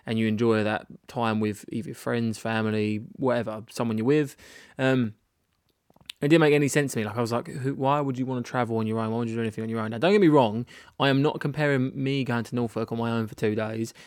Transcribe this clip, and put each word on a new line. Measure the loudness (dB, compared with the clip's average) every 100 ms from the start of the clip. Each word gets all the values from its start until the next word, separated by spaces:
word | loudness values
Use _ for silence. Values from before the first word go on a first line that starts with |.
and | -6 0
you | 0
enjoy | 2 4 4
that | 2 -2 -6 -20 -10
time | -4 0 0
with | -2 -4 -8
either | -8 -8
friends, | -8 -4 -2 -2 -4
family, | -4 -2 0 0 -2 -4 -8
whatever, | -4 0 0 -2 -8 -10
someone | -6 -2 0
you're |
with. | 2 2 0 -6 -20 -20 -16 -2
Um, | 0 2 0 -6 _ _ _ _ _ _ _ _ -20 -4
it | 4
didn't | 6
make | 6
any | 4 4
sense | 2 0
to | -2
me. |
Like, | -4 -2
I |
was | -2
like, | -2 -4
"Who, | -6 -6
why | -2 0 0
would | 0 -4
you | -4
wanna | -6
travel | -4 -2 0 -2
on | -2
your | -2
own? | -2
Why | -2
would | -4
you | -4
do |
anything | -4 -6
on | -6
your | -4
own?" | -6
Now, | 0
don't | 2
get | 6
me | 8
wrong, | 8 6 2 -6 -12 -16 0
I | 2
am | 4
not | 2 0
comparing | -4 0 0 2 0
me | -2 -2 -2
going | -2 -2
to | -2
Norfolk | -2 -2 -4 -4
on | -2
my | -2
own | -2 -4
for |
two | -2 -2
days | 0 -2 -4 -6 -10